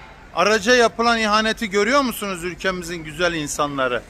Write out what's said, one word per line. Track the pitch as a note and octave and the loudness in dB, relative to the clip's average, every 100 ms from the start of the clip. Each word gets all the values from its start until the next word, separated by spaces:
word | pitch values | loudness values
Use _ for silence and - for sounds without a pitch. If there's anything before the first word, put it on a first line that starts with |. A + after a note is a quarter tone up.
| - - - E3 | -10 -20 -6 0
araca | G3 A3 G3+ B3 | 2 2 4 4
yapılan | A3 A3+ A#3 A3+ | 4 2 0 2
ihaneti | G#3+ G#3+ A3 A3 A3 | 2 2 2 -2 -2
görüyor | G3+ G#3 C#4+ | 0 2 2
musunuz | B3 - G3+ F3+ | 2 -4 -6 -6
ülkemizin | F3+ D#3+ F#3+ F3+ E3 F3 | -8 -4 -4 -4 -6 -10
güzel | D#3 D3+ F3 | -10 -2 -2
insanları? | D#3+ D3 - D3 C#3 B2+ A#2 | 0 -6 -2 -2 0 -2 -2